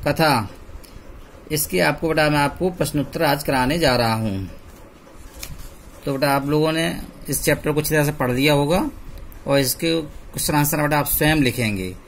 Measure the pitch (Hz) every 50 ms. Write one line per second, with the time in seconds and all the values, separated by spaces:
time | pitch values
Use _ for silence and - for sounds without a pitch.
0 | - 143 143 - 165 151 139 117 101 - - - - - - - - - - -
1 | - - - - - - - - - - 151 151 - - 185 180 170 151 147 -
2 | 175 160 156 160 151 151 147 147 143 139 - - 175 185 175 - 160 147 - 147
3 | 135 - - - 165 147 143 147 - 160 139 127 127 127 156 175 160 135 123 120
4 | 120 113 113 110 110 107 98 95 95 85 - - - - - - - - - -
5 | - - - - - - - - - - - - - - - - - - - -
6 | - 147 139 131 147 143 139 139 135 143 147 151 156 160 160 160 165 170 170 -
7 | - - - - - - 139 - - 160 147 147 - 147 147 151 147 - 151 151
8 | 147 147 147 147 135 123 123 127 139 151 147 143 143 143 175 190 311 277 - -
9 | - - - - - - - - - 147 139 139 135 123 - - 165 165 165 165
10 | 151 147 - - - - - 143 - - 151 147 147 147 - - 147 143 151 147
11 | 139 - - - 156 151 156 151 135 123 - 131 117 107 101 95 92 92 92 -
12 | -